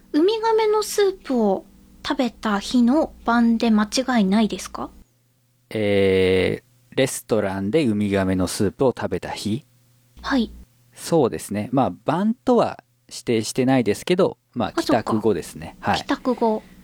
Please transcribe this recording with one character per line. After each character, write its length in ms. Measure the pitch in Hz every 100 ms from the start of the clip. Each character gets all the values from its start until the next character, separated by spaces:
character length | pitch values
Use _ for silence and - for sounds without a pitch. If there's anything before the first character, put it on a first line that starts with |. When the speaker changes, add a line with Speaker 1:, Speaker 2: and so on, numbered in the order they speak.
| _
Speaker 1:
ウ 100 | 294
ミ 180 | 370 440
ガ 120 | 453
メ 140 | 440 427
の 160 | 427
ス 180 | 427 -
ー 160 | 392 381
プ 180 | - 240
を 240 | 208 190 - - - - -
食 120 | 285
べ 120 | 240
た 300 | - 220 240
日 220 | - 247
の 320 | 233 302 - - -
晩 320 | 240 233 226
で 140 | 233
間 140 | 214 214
違 360 | 262 254 240
い 40 | 190
な 160 | 214
い 60 | 208
で 120 | 185
す 100 | -
か？ 200 | - - - - _ _ _ _ _ -
Speaker 2:
え 920 | 110 104 101 98 95 92 92 95 101 _ _ _
ー、 60 | -
レ 100 | 131
ス 180 | - -
ト 160 | 110
ラ 180 | 98 98
ン 120 | 98
で 140 | 151 123
ウ 100 | 104
ミ 160 | 104
ガ 140 | 98 95
メ 100 | 92
の 120 | 87
ス 180 | - 98
ー 60 |
プ 140 | - 131
を 80 | -
食 120 | 98
べ 100 | 90
た 100 | -
日？ 360 | - 101 127 - _ _ _ _ -
Speaker 1:
は 160 | - 269
い。 140 | 214 - - _ _
Speaker 2:
そ 340 | - - 165 117
う 20 |
で 100 | 80
す 140 | -
ね。 160 | 104 98
ま 140 | 139 101
あ、 80 | 87 -
晩 280 | 165 214
と 240 | - - 233
は 260 | 120 - - _ _
指 160 | -
定 200 | - 113
し 100 | 107
て 120 | - 127
な 140 | 131
い 40 |
で 120 | 101 98
す 80 |
け 120 | - 180
ど、 220 | 165 - _
ま 140 | 120 95
あ、 60 | -
Speaker 1:
あ、 60 |
そ 20 |
っ 20 | -
か。 160 | 120
Speaker 2:
帰 20 | -
宅 140 | 110
後 140 | 110
で 100 | 82
す 120 | - -
ね。 220 | 82 -
は 160 | - 170
い。 20 |
Speaker 1:
帰 80 | -
宅 300 | 277 262 240
後。 280 | 226 214 - -